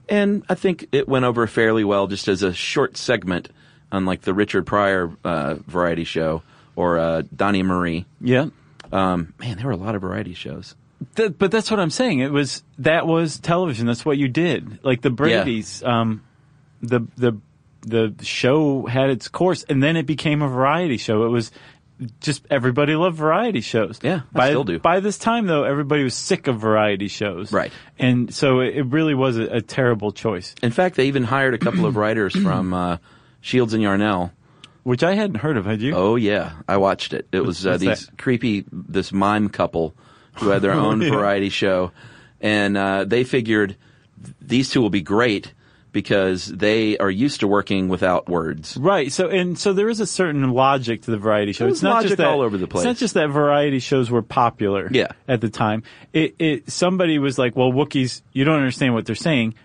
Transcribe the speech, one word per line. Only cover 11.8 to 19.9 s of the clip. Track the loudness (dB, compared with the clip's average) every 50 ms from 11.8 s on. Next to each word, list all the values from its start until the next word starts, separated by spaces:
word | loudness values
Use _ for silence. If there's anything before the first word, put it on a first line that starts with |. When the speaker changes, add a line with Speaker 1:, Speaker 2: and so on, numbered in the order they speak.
| 0 0
Speaker 2:
saying. | 0 0 0 0 2 0
It | 0 0
was, | 0 0 0 -2 -4 -12 -14 _ _ -2
that | 2 2 2 4 2
was | 2 2 2 0 -2 -4 -6
television. | -2 0 0 2 2 -2 -2 -2 0
That's | 0 0 0 0
what | 0 2
you | 2 0
did. | 0 2 0 0 2 0 -2 -4 -8 -14 -4 0
Like | 0 0 2
the | 0 -2
Speaker 1:
Yeah. | 0
Speaker 2:
Brady's, | 2 2 2 2 2 2 0 -2 -4 -6 -8 -12 -6 -2
um, | 0 0 2 0 0 -2 -6 -10 _ _ _ _ _ _ _ _ _ _ _
the, | -4 -2 0 -2 -2 -4 -4
the, | 0 0 0 0 -2 -10 _ _ _ _ _ _ _
the | -10 -2 0 0 0 0 -4 -8 -10
show | -10 -6 0 2 2 4 4 2 2 0 0 -2
had | -2 0 0 2 2
its | 0 -2 -6
course, | -10 -2 0 0 2 0 -2 -2
and | -2 0 2
then | 2 2